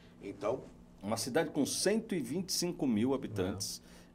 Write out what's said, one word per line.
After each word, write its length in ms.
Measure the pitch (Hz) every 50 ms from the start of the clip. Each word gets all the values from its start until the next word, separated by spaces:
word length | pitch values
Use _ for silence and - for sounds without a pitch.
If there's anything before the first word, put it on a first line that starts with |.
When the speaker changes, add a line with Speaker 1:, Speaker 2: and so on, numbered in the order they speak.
| - - - - -
Speaker 1:
Então 380 | 101 98 - 104 104 131 139 - - - - - - - -
Speaker 2:
Uma 160 | 95 101 113 110
cidade 320 | - 135 120 156 165 151
com 160 | - 156 131
cento 480 | - - - - 185 214 226 226 - 208
e 60 | 175
vinte 300 | 123 113 139 185 180 -
e 40 | -
cinco 320 | - 180 175 170 - 160
mil 300 | 131 113 104 113 131 135
habitantes, 680 | 123 - - 107 101 90 92 92 98 - - - - - - - - - - -